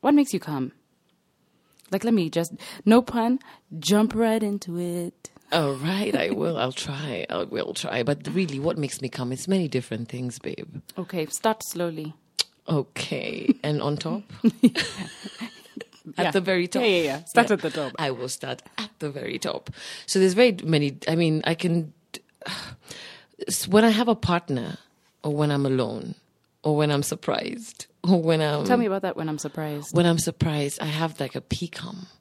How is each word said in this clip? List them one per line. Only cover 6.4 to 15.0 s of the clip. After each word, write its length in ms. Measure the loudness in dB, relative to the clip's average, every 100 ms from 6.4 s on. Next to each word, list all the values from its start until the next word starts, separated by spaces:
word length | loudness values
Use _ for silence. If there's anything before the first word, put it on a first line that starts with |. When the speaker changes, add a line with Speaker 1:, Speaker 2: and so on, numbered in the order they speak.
| -2 0
Speaker 2:
I'll 140 | -2
try. 540 | -4 -8 -6 -6 -6 -4
I 140 | -4 -4
will 280 | -4 -6
try. 300 | -6 -4 -2
But 240 | 0 -2 -2
really, 280 | -2 -2 -2
what 180 | -4 -2
makes 240 | -4 -6
me 80 | -8
come? 220 | -6 -6
It's 160 | -6 -2
many 200 | 0 0
different 400 | -2 -4 -8 -8
things, 280 | -8 -8 -8
babe. 420 | -10 -10 -12 -14 -14 -12
Speaker 1:
Okay, 280 | -8 -6 -6
start 360 | -2 -2 -2
slowly. 500 | -6 -4 -4 -4 -10 -12 _ -6 -6 _ 0
Speaker 2:
Okay. 880 | 0 0 -6 -6 -4 -4 -4 0 0
And 180 | 2 0
on 160 | 0 -2
top? 260 | -4 -6 -8 0
<laughs> 0 |
Speaker 1:
<laughs> 180 | 0 4 4 4 -6 -8